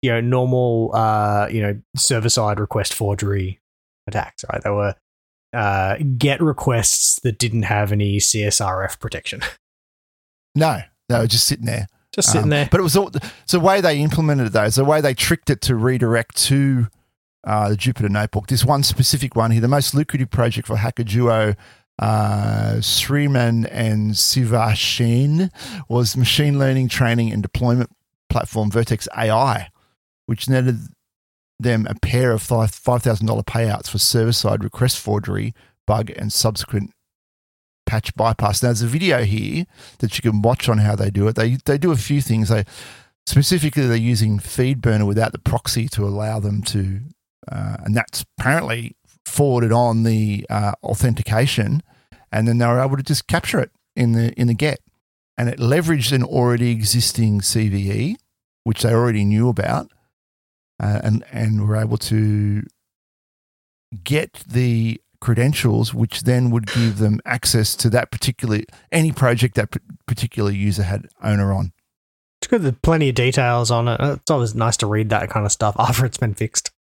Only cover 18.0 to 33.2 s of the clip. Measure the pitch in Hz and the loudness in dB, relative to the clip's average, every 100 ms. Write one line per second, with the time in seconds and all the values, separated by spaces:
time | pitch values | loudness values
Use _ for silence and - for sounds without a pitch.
18 | 104 101 107 104 - 123 123 143 143 - | 0 0 -2 -4 -2 0 2 2 0 2
19 | 131 139 127 113 113 113 117 139 135 139 | 0 0 -2 0 2 2 4 2 2 0
20 | 151 139 127 - 117 110 - 110 110 - | 0 -2 -2 0 0 -2 -4 -4 -2 -4
21 | 113 107 120 113 107 98 - - _ - | -2 2 2 4 2 0 -6 -20 _ -4
22 | 107 107 104 104 104 107 107 110 107 - | 0 2 0 0 0 0 0 -2 0 -2
23 | - 143 143 135 120 117 113 - 113 107 | 0 0 2 2 2 2 -2 -2 -2 0
24 | 107 104 - - 120 117 113 107 - - | 0 0 0 0 0 2 2 0 -2 0
25 | 117 117 143 156 185 - - 214 143 117 | 2 2 2 2 0 -4 -14 -12 -4 0
26 | 120 131 120 - 147 143 135 131 127 - | 0 0 0 2 2 2 2 2 0 2
27 | 123 117 113 107 98 - 123 120 120 _ | 2 2 0 -2 -4 -2 2 2 -2 _
28 | _ _ _ 123 - 110 107 110 113 107 | _ _ _ -4 -2 -2 0 0 0 -2
29 | - - 113 110 135 107 90 _ _ _ | -4 -4 0 2 2 -2 -6 _ _ _
30 | _ _ - 117 - 131 127 113 - - | _ _ -8 -6 0 2 2 0 -6 -20
31 | _ _ _ _ _ _ 123 117 107 - | _ _ _ _ _ _ 0 0 0 -4
32 | - 123 127 110 - 117 110 - - 123 | -2 2 2 0 0 0 0 -2 -2 0
33 | 120 110 | 0 0